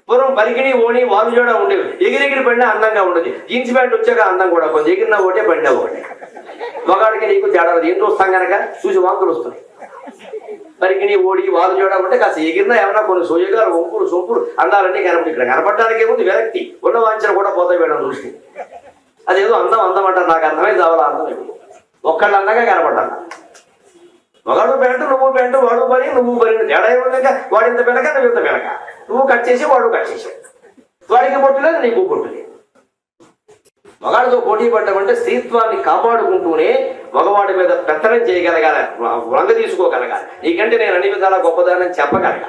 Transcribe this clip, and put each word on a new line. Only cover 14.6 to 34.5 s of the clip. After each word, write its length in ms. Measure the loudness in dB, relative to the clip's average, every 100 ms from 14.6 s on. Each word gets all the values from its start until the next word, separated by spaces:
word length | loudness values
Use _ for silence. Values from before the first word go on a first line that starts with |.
అందాలన్నీ 420 | 0 2 0 0
కనపడి 280 | 0 0 -2
ఇక్కడ 240 | -2 -2
కనపడడానికి 480 | 0 0 0 0 0
ఏముంది? 220 | 0 0
విరక్తి. 520 | 0 0 -2 -6 -10 -4
ఉన్న 140 | -2 0
వాంఛన 360 | 0 0 0
కూడా 160 | 0 0
పోతే 260 | 0 0 0
వీళ్ళని 300 | 0 -2 -6
చూస్తే 280 | -8 -12 -16 -20 -20 -18 -20 -20 -20 _ _ -2
అదేదో 260 | 0 2
అందం, 260 | 2 2 0
అందం 260 | 0 0 0
అంటారు. 200 | 2 2
నాకు 200 | 2 0
అర్థమే 280 | 0 0
కావాలా 300 | 2 2 2
అందం 260 | 0 -2 -6
ఏమిటి? 220 | -8 -12 -18 -20 -20 _ _
ఒక్కళ్ళు 320 | -4 0 2 2
అందంగా 380 | 2 0 2
కనపడ్డాను. 680 | 2 0 -2 -4 -8 -14 -18 -20 -20 _ _ _ _ -20 _ _ _ -2
మగాడు 260 | 0 2
ప్యాంటు, 320 | 2 0 0
నువ్వు 280 | 0 2 2
ప్యాంటు, 260 | 2 2 2
వాడు 260 | 2 2
పని, 300 | 2 2 0
నువ్వు 300 | 0 0 0
పని. 140 | 0 0
తేడా 340 | 0 0 2
ఏముంది? 240 | 0 0 0
ఇంకా 260 | 0 -2 0
వాడు 140 | 0 2
ఇంత 140 | 2
వెనక, 380 | 0 0 0 0
నువ్వు 100 | 0
ఇంత 100 | 0
వెనక. 260 | -2 -2 -6 -10 -14 -16 -6
నువ్వు 160 | -2 0
కట్ 220 | 0 2
చేసి 160 | 0
వాడు 240 | 2 2 2
కట్ 220 | -2 -4
చేసి. 180 | -8 -12 -16 -20 _ -20 _ _ _ 0
వాడికి 260 | 2 2 2
బొట్టు 220 | 2 2
లేదు, 180 | 0 0
నీకు 300 | 0 0 0
బొట్టు 220 | -2 -6
లేదు. 140 | -10 -16 -20 _ _ _ _ _ _ _ _ _ _ _ _ -20 -10
మగాడితో 380 | -2 0 2 2
పోటీ 300 | 2